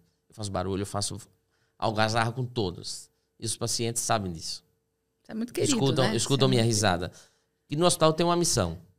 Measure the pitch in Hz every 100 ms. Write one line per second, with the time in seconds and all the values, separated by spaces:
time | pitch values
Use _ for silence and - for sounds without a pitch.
0 | _ _ _ - 104 95 90 95 98 101
1 | 101 98 - _ _ _ _ _ 98 104
2 | 110 113 117 117 123 - 95 87 - -
3 | - _ _ _ 113 - 117 - 117 117
4 | - 113 95 82 - - - _ _ _
5 | _ _ - 220 240 - - 254 139 120
6 | 131 113 - 139 135 127 113 110 107 87
7 | 85 - - _ _ _ _ 147 175 175
8 | 160 160 170 175 170 123 87 82 -